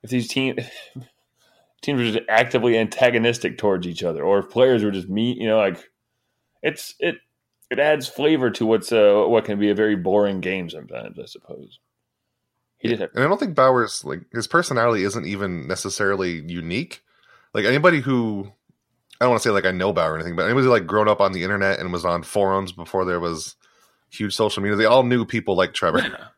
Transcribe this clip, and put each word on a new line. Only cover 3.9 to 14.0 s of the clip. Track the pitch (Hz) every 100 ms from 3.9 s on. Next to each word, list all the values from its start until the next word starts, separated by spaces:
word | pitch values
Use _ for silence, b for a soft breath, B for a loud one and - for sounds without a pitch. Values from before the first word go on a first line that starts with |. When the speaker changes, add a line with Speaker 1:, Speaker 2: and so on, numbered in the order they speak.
| 82
Speaker 1:
other, | 90 78
or | 78 101
if | 95
players | 117 127 120
were | 104
just | 98 92
mean, | 98 120 123
you | 110
know, | 110
like, | 101 87 - _ _ _ _ _ _ _
it's, | - 151 - -
it, | 170 - _ _ _ _ _
it | 123
adds | 147 151 135
flavor | - 147 156 127
to | 110
what's, | 110 113 -
uh, | 117 104 101 101
what | 113
can | 107 101
be | 104
a |
very | 101 107 104
boring | 90 104 101 95
game | 90 95 87
sometimes, | 80 53 62 55 -
I | -
suppose. | - _ - 69 - _ _ _ _ _ _ _ _ _ _
He | 113
did | 113
have | 98
Speaker 2:
And | -
I | 139
don't | 202
think | 262 147
Bauer's, | 131 127 110 -